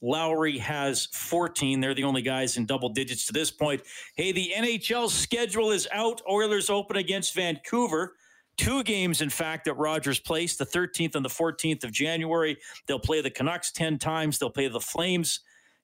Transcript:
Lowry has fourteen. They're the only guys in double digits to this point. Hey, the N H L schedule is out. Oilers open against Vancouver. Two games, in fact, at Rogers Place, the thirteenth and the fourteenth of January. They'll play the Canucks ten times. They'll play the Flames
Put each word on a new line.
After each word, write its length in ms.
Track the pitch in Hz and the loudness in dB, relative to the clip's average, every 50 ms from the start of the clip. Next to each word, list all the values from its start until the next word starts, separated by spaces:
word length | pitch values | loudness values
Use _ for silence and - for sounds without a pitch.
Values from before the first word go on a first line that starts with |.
Lowry 560 | 120 120 143 160 165 160 160 156 160 156 143 120 | -2 0 0 2 2 2 2 2 2 2 0 -2
has 480 | 104 143 151 143 139 139 123 - - - | -2 -2 -2 0 0 0 0 0 -2 -4
fourteen. 680 | - - - - 170 175 175 165 - - 147 135 135 135 | -4 -6 -4 0 2 2 2 2 0 0 0 2 2 2
They're 120 | 131 131 135 | 2 0 0
the 120 | 135 135 | 0 0
only 160 | 139 135 127 | 2 2 0
guys 340 | 113 131 131 131 131 123 - | 0 0 0 0 0 0 0
in 100 | 123 113 | 0 0
double 220 | 107 135 127 123 | 0 0 0 0
digits 380 | 120 107 131 135 123 123 - - | -2 -2 -2 -2 -2 -2 -4 -4
to 60 | - 110 | -2 0
this 180 | 151 160 - | 0 -2 -2
point. 300 | - - 151 147 143 139 - - - - - - - | 0 0 0 0 0 -2 -4 -8 -16 -16 -16 -10 -6
Hey, 160 | - 175 190 | -2 -2 0
the 240 | 180 190 185 170 185 | 0 0 0 -2 -2
N 80 | 214 233 | 0 0
H 260 | 240 233 208 - - | 0 0 0 0 0
L 180 | 233 240 233 196 | 0 0 2 2
schedule 640 | 156 - - - 233 233 240 196 180 226 220 214 | 0 0 0 0 0 0 0 0 0 2 2 2
is 180 | 208 185 - - | 2 2 0 -2
out. 300 | 196 208 226 226 240 - - 185 | -2 0 0 0 0 -2 -2 0
Oilers 400 | 196 208 220 208 208 196 - - | 2 2 4 4 2 2 2 2
open 260 | 202 208 202 - 196 | 0 0 0 0 -2
against 380 | 196 180 156 196 196 185 - - | -2 0 0 -2 -2 -2 -2 0
Vancouver. 800 | 185 180 170 160 143 - - 220 240 247 190 156 156 185 175 - _ _ - - _ _ _ _ | 0 0 0 -2 -4 -4 -2 0 2 2 2 2 0 -2 -2 -6 _ _ -20 -20 _ _ _ _
Two 260 | - - 220 254 277 233 | -2 0 2 2 0 0
games, 380 | 226 208 196 185 175 160 - | 0 0 2 2 2 2 2
in 80 | 156 139 | 0 0
fact, 380 | - - 165 156 160 156 - | 0 -2 -2 -2 -2 -2 -2
at 80 | 156 131 | -2 0
Rogers 460 | 139 151 151 156 156 - 143 127 - | 0 0 0 0 0 0 0 -2 -2
Place, 340 | - - 160 160 175 165 - | 0 0 0 0 0 0 -2
the 80 | - 135 | -4 -4
thirteenth 520 | - - 180 180 180 - - 165 160 - | -2 0 0 0 0 0 -2 -2 0 0
and 80 | 147 131 | -2 -2
the 40 | 127 | -2
fourteenth 540 | - - 165 160 156 - - 160 151 - 127 | 0 0 0 0 0 0 0 0 0 -2 -4
of 80 | 117 | -4
January. 640 | 107 - 143 160 165 165 160 160 165 165 160 156 139 - - - - - - | -2 0 0 0 0 0 0 2 2 2 2 2 0 -4 -8 -18 -18 -10 -4
They'll 100 | - 139 | -4 -2
play 220 | 127 - - 160 156 | 0 0 0 2 2
the 100 | 139 127 | 0 0
Canucks 420 | - - 135 160 175 170 - - - | -2 0 0 0 0 -2 -4 -4 -2
ten 240 | - 160 160 156 - | 0 0 0 0 0
times. 400 | - 160 160 160 156 151 139 - | 0 0 0 0 0 0 0 0
They'll 100 | 139 117 | 0 -2
play 200 | - 139 139 131 | 0 0 0 0
the 100 | 113 120 | 0 -2
Flames 640 | - - - 165 170 185 180 175 160 - - - - _ - - _ _ _ _ | -4 -4 -4 -2 0 2 2 2 2 0 -2 -4 -6 _ -20 -20 _ _ _ _